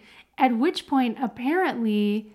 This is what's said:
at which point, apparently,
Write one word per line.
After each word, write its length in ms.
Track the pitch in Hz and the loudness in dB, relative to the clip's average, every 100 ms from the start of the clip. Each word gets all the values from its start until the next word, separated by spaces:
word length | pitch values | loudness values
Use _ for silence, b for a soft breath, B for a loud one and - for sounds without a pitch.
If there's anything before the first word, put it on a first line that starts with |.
| B B B - | B B B 0
at 200 | 254 226 | 0 2
which 300 | 302 370 - | 0 -2 -2
point, 300 | 269 247 214 | 0 0 -2
apparently, 1080 | 240 - 247 349 359 247 226 208 208 214 214 | -6 -4 -2 0 0 0 0 2 0 -2 -6